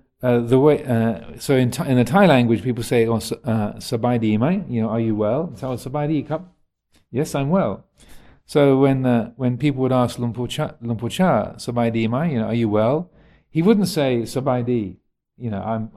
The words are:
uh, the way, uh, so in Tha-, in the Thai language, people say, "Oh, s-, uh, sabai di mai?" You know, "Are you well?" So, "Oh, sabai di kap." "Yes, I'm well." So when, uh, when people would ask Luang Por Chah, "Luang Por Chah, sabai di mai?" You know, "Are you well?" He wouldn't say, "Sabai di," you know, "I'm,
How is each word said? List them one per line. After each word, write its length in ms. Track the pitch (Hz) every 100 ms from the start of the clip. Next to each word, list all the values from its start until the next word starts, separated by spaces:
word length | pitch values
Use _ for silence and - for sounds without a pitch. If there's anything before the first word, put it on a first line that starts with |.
| _ _
uh, 160 | 127 120
the 200 | 117 127
way, 260 | 147 147 147
uh, 540 | 117 113 113 - -
so 160 | - 135
in 160 | 123
Tha-, 160 | - 151
in 80 | 127
the 60 |
Thai 240 | 113 165 196
language, 340 | 135 120 113
people 220 | 113 117
say, 240 | 110 123 113
"Oh, 100 | 113
s-, 140 | -
uh, 420 | - - 110 104
sabai 460 | 101 - 120 120 120
di 180 | 110 107
mai?" 260 | 131 190 170
You 140 | 123
know, 80 | 110
"Are 100 | 113
you 160 | 113 107
well?" 360 | 107 127 165 127
So, 160 | 131
"Oh, 40 | 123
sabai 320 | 135 143 147
di 140 | 156
kap." 220 | 123 156 180 _ _ _ _ _ _
"Yes, 240 | 113 156
I'm 160 | 143 139
well." 360 | 185 135 95 - _ - - - _ -
So 320 | 151 143 135
when, 280 | 139 135 127
uh, 260 | 120 110 -
when 220 | 127 123
people 240 | 147 127
would 100 | 131
ask 280 | 127 120 -
Luang 140 | 120
Por 140 | 113 120
Chah, 280 | - 151 -
"Luang 160 | 117 113
Por 120 | 117
Chah, 440 | - 185 127 101 -
sabai 360 | - 120 117
di 160 | 113 110
mai?" 240 | 120 170
You 80 | 127
know, 60 | 107
"Are 80 |
you 160 | 117 113
well?" 400 | 104 110 151 175 _ - _ _
He 120 | 160
wouldn't 240 | 170 220 185
say, 340 | 165 139 120
"Sabai 420 | 110 135 135 123
di," 340 | 120 123 98 87 _ _ _ _
you 120 | 117
know, 120 | 98
"I'm, 280 | 95 113 107